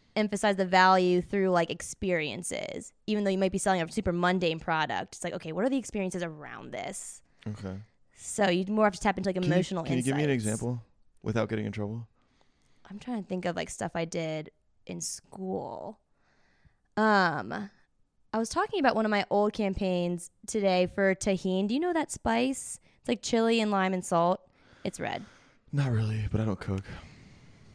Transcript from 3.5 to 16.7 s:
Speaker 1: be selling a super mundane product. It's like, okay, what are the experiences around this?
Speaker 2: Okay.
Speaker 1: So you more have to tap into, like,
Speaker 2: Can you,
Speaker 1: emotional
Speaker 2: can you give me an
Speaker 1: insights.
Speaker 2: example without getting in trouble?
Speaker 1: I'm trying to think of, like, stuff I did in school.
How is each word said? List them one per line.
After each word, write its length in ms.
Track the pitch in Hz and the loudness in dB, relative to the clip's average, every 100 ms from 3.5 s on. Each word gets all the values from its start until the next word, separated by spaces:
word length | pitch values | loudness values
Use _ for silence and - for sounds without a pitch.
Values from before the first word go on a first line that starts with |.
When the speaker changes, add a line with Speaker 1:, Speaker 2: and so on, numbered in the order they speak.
Speaker 1:
be 60 | 185 | 2
selling 240 | 202 185 | 0 0
a 100 | 160 | 0
super 200 | - 180 | -2 -2
mundane 460 | 175 180 185 175 160 | 2 2 2 0 -2
product. 560 | - 160 151 95 92 - | -2 -2 -2 -4 -6 -8
It's 80 | |
like, 100 | 175 | -8
okay, 180 | - 160 | -8 -6
what 140 | 165 247 | -2 0
are 40 | |
the 80 | 269 | 0
experiences 460 | 208 208 185 180 | -2 -4 -4 -4
around 480 | 170 151 135 120 120 | -6 -8 -14 -14 -10
this? 500 | - - 196 - - _ _ 107 | -10 -8 -10 -12 -16 _ _ -12
Speaker 2:
Okay. 280 | 107 98 95 107 _ _ - | -10 -10 -10 -14 _ _ -18
Speaker 1:
So 340 | - - 196 | -8 2 4
you 160 | 180 190 | 4 0
more 180 | 214 214 | 2 2
have 80 | |
to 60 | 190 | 4
tap 180 | 214 185 | 0 0
into, 100 | 190 | -2
like, 60 | 185 | 0
Speaker 2:
Can 80 | |
you, 80 | 180 | 2
Speaker 1:
emotional 320 | 175 165 180 | 2 2 -2
Speaker 2:
can 140 | 156 127 | -2 0
you 60 | |
give 120 | 123 143 | 0 0
me 80 | |
an 60 | 147 | 2
Speaker 1:
insights. 140 | 131 107 113 | 2 0 -2
Speaker 2:
example 260 | 117 123 - _ _ _ | -2 -6 -10 _ _ _
without 280 | - 110 107 | -2 0 0
getting 160 | 110 107 | -2 -4
in 60 | |
trouble? 340 | 104 104 113 117 _ _ _ _ _ _ _ - | -4 -6 -6 -12 _ _ _ _ _ _ _ -20
Speaker 1:
I'm 80 | 196 | -14
trying 240 | - 233 | -8 -8
to 60 | 175 | -6
think 180 | 185 180 | -4 -4
of, 100 | 175 | -4
like, 140 | 165 | -6
stuff 220 | - 165 | -6 -6
I 120 | 170 165 | -4 -4
did 460 | 175 160 156 151 - _ _ - | -4 -4 -6 -10 -16 _ _ -12
in 160 | 175 | -10
school. 1000 | 160 - - - 190 190 - - - 220 _ _ _ _ _ _ _ | -8 -10 -14 -10 -6 -6 -6 -10 -12 -14 _ _ _ _ _ _ _